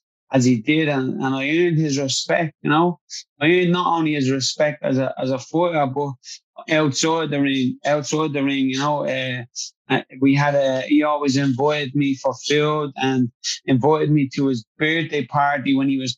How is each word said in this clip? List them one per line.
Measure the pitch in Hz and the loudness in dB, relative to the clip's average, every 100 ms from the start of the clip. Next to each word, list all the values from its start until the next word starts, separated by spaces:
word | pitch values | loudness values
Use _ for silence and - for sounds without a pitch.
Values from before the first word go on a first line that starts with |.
| _ _ _ | _ _ _
as | 135 123 | 2 4
he | 120 | 4
did, | 117 156 156 | 2 0 0
and, | 139 131 - | 0 -2 -4
and | 135 135 | -4 -2
I | 139 | -2
earned | 160 175 156 | 0 2 2
his | 156 135 | 0 0
respect. | 135 - - 170 160 - | -2 -2 -2 0 -2 -4
You | 151 | 0
know, | 151 175 165 - - - - | 2 2 0 -10 -18 -18 -2
I | 147 | 2
earned | 180 180 | 4 4
not | 180 175 | 2 0
only | 165 156 | 0 0
his | 151 131 | 0 0
respect | 135 131 - 151 143 | 0 -2 0 -2 -2
as | 143 131 | -2 0
a, | 131 - | -2 -4
as | 131 | -4
a | 131 | -4
fighter, | - 160 175 160 139 | -2 0 0 2 0
but | 131 143 127 - - _ - - | -2 -6 -8 -16 -20 _ -14 -2
outside | 156 151 131 160 165 151 | 2 2 0 0 0 -2
the | 143 | 0
ring, | 139 135 127 131 139 | 0 0 -2 -2 -2
outside | 147 143 156 156 | -2 0 -2 -2
the | 143 | -2
ring, | 139 135 135 | -2 0 0
you | 131 | 0
know, | 147 147 143 | -2 -2 -2
uh, | 131 131 123 123 - - - - | -4 -4 -6 -8 -12 -14 -12 -4
uh, | 131 - 135 | -4 -4 0
we | 139 139 | 2 4
had | 147 143 | 2 2
a, | 135 131 | 2 0
he | 131 147 | 2 2
always | 151 147 143 131 | 2 0 0 0
invited | 139 123 147 147 143 143 | 0 0 0 0 -2 -2
me | 139 131 | -2 -2
for | 135 123 - | -4 -4 -2
food | 147 151 151 147 131 | 0 2 0 -4 -4
and | 131 131 123 - - - - | -2 0 0 -4 -10 -6 0
invited | 131 139 156 151 | 2 4 2 2
me | 151 135 - | 2 0 0
to | 139 | -2
his | 123 - - | -2 -6 -4
birthday | 156 165 165 151 127 | -2 0 -2 -4 -2
party | 147 143 143 135 135 | 0 0 0 0 0
when | 135 | 0
he | 135 | -2
was | 131 | -4